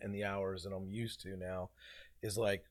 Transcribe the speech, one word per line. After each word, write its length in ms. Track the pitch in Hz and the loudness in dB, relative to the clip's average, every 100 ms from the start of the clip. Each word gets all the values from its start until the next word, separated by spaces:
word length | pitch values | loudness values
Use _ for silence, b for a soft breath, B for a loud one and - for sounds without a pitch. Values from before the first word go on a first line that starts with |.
and 120 | 101 | -2
the 100 | 101 101 | 0 2
hours 380 | 98 95 95 | 2 2 0
that 80 | 92 | -2
I'm 140 | 95 95 | -4 -2
used 300 | 107 113 - | -2 -2 -4
to 140 | 92 95 | -6 -4
now 360 | 92 92 90 b b b b b | -2 -2 -4 b b b b b
is, 160 | 107 101 | 0 4
like, 260 | 107 98 - | 4 4 0